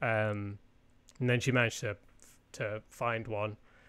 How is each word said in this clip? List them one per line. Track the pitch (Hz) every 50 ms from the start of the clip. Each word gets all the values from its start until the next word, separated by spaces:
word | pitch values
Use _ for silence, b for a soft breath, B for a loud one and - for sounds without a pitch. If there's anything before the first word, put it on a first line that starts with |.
um, | - 120 113 110 107 107 104 104 101 101 98 - - - - - _ - - - _ - - -
and | 131 123
then | 123 120
she | - 135 123
managed | 127 120 113 - -
to, | - 110 101 - - - - - - - - - _ _ -
to | - 123 104 107 110 - -
find | - - 123 120 117 113 110
one, | 110 110 104 104 107 107 - b b b b b